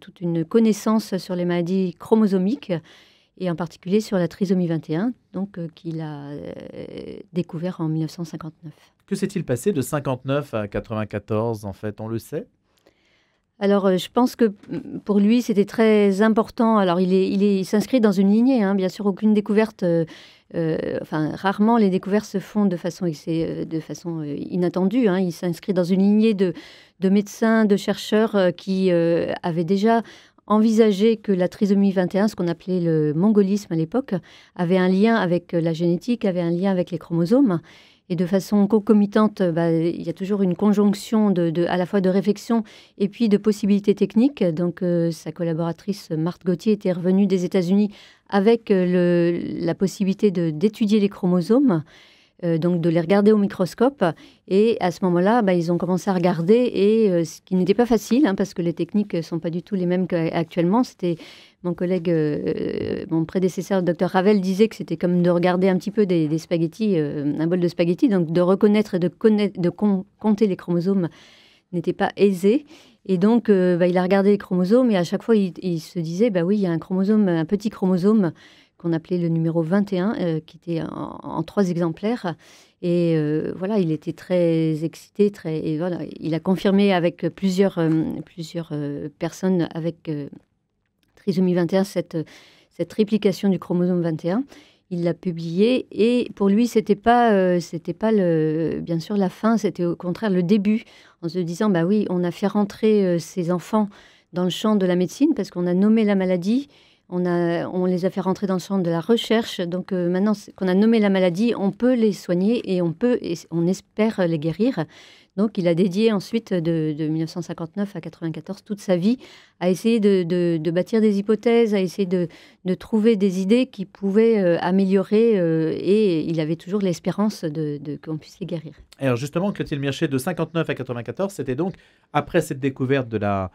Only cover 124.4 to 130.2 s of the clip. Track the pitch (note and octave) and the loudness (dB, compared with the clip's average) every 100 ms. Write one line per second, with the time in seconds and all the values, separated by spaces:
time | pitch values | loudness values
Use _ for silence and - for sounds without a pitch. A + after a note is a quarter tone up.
124.4 | F3 E3 F3 F#3+ F#3+ G3 F#3 G#3+ A#3 G3+ | 2 2 2 2 2 2 2 2 4 4
125.4 | E3 D#3+ D#3+ - F3 G#3 G#3 D#3+ D#3 E3 | 2 0 0 -2 2 2 2 0 -2 -2
126.4 | D#3 E3 F3 G3+ F#3+ E3 F#3 E3+ G#3 G#3 | -2 -4 -6 -4 -2 -4 -4 -2 -2 -4
127.4 | E3 D#3 D3+ C#3+ D#3 C#3+ - D#3 - - | -6 -6 -6 -8 -10 -10 -10 -10 -12 -14
128.4 | E3+ E3 D#3 - - - C3+ A#2 C#3+ E3+ | -10 -10 -12 -20 -20 -6 -2 -2 -4 -4
129.4 | G3+ G3+ C#3+ C#3+ C#3 C3+ D#3 C3 | -4 -4 -6 -6 -4 -4 -2 -2